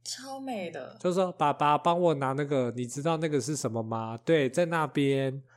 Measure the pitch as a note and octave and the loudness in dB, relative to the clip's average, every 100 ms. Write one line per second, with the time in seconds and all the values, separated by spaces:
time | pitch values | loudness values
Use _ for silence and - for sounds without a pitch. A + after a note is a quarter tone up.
0 | - - C4 C4+ C4 A3+ F3 D3+ B2+ - | -12 -12 -10 -10 -6 -6 -6 -8 -12 -4
1 | F3 F3+ F#3 - D3 C#3+ D3 D3 E3+ E3+ | -2 0 0 2 0 4 2 4 2 4
2 | F3 D3 C3 C3+ C#3+ C#3+ B2 A#2 B2 C#3 | 2 2 0 -2 0 0 0 -4 -6 -4
3 | D3+ D#3+ E3 D3 B2 D3 B2 A2+ A2+ A2+ | -2 0 0 0 -2 -4 -2 -2 -2 -4
4 | A2+ A2+ - D#3+ C3 C3+ F3 E3 D3 - | -4 -6 2 4 4 2 0 0 0 2
5 | C#3 C3+ C3+ C3+ - | 2 2 0 -4 -14